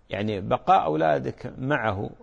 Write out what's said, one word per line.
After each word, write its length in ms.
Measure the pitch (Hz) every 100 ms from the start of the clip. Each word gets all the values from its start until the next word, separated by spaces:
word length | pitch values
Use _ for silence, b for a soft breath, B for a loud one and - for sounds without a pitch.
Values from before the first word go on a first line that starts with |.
| _
يعني 300 | 98 107 101
بقاء 440 | 104 123 - 190
أولادك 680 | 160 156 160 147 127 - 127 -
معه 520 | 131 143 110 98 110 -